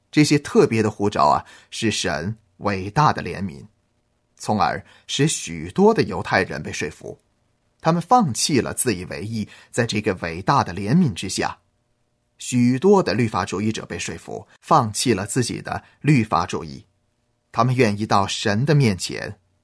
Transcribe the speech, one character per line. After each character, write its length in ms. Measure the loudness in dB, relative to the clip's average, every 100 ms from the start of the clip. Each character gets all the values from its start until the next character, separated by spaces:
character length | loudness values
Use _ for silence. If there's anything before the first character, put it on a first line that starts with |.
| _
这 140 | 2
些 160 | 4 2
特 260 | 2 4 4
别 160 | 4
的 80 | 0
呼 180 | 0 -2
召 180 | 2 4
啊， 200 | 2 -2 -20 _
是 220 | -4 -2
神 440 | -2 -2 -4 -6 -8 _ -8
伟 340 | -6 -4 -4
大 220 | 2 2
的 100 | 2
怜 180 | -4 -8
悯， 260 | -8 -10 -18 _ _ _ _ _ _ -10
从 220 | -2 0
而 240 | 0 -2 -10 _ -8
使 220 | -2 0
许 420 | -2 -8 -10 -6
多 240 | 2 4
的 80 | 4
犹 200 | 0 -4
太 200 | -2 0
人 200 | 0 -4
被 100 | -8
说 180 | -8 -8
服。 300 | -8 -16 -18 _ _ _ _ _ _
他 120 | -2
们 100 | -2
放 320 | 4 4 4
弃 260 | 0 0 0
了 140 | 0
自 200 | -2 -2
以 100 | -2
为 180 | -4 -10
意， 260 | -8 -6 -8 -12 -8
在 160 | -4 -2
这 140 | -2
个 140 | -2
伟 280 | -2 -4 -6
大 220 | 0 0
的 100 | 0
怜 200 | -4 0
悯 200 | 2 2
之 140 | -2 -6
下， 300 | -4 -4 -6 _ _ _ _ _ _ _ -18
许 400 | -4 2 2 4
多 240 | 4 4
的 120 | 4
律 140 | 0 0
法 160 | -2
主 160 | -4 -2
义 100 | -4
者 160 | -4 -6
被 120 | -10
说 180 | -10 -12
服， 300 | -12 -14 -14 _
放 320 | 0 2 2
弃 200 | -2 0
了 120 | 0 0
自 180 | -2
己 180 | -2 -4
的 220 | -8 -10 -12 _
律 240 | 2 2
法 200 | 4 0
主 200 | 0 -6
义。 220 | -8 -14 -20 _ _ _ _ _ _
他 120 | 0
们 100 | 2
愿 240 | 4 2 2
意 60 |
到 220 | 2 2 2
神 400 | -2 -2 0 2
的 80 |
面 240 | 4 4 0
前 400 | -4 -8 -10 -12 _ _